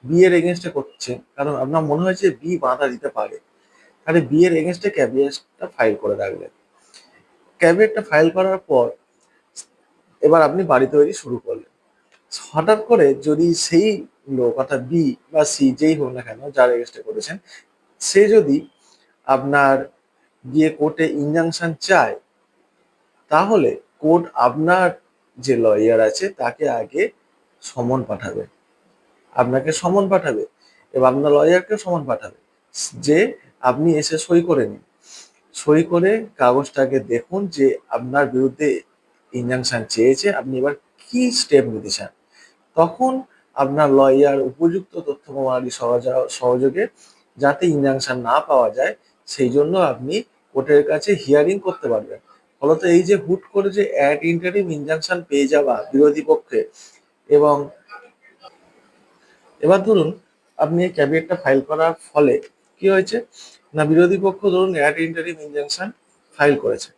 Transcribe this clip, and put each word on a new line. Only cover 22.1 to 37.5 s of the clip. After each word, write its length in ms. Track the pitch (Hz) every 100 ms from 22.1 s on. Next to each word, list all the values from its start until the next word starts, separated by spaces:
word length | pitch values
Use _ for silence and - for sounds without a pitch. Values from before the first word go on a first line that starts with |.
| 98 _ _ _ _ _ _ _ _ _ _ _
তাহলে 400 | 151 196 214 123 - _ _
কোর্ট 200 | 151 170 170 - 123
আপনার 400 | 131 160 180 180 - _ _ _ -
যে 160 | 127 120
লয়ার 360 | 113 104 113 113 107
আছে, 180 | 107 196 190
তাকে 240 | 120 - 143 117
আগে 240 | 110 143 208 _ _ _ _ _
সমন 380 | - - 120 131 113
পাঠাবে, 340 | 101 95 87 - _ _ _ _ _ _ _ _ -
আপনাকে 360 | 123 131 139 156
সমন 240 | 175 196 196
পাঠাবে 320 | 185 151 110 - _ _ _ _
এবং 120 | 131 127
আপনার 200 | 135 147 147
লয়ারকেও 420 | 156 180 180 214 190
সমন 160 | 170 131
পাঠাবে 300 | 110 92 _ _ _ _ - - 120 139
যে 140 | 156 233 - _ _ 127
আপনি 200 | 123 165 151
এসে 140 | 147 160 -
সই 160 | 170 175
করে 140 | 143 107
নিন, 120 | 104 _ _ _ - - _ _ -
সই 260 | - 151 165
করে 200 | 175 185 220 220 -
কাগজটাকে 560 | 127 127 139 - 135 135 -
দেখুন 300 | 120 - 190 196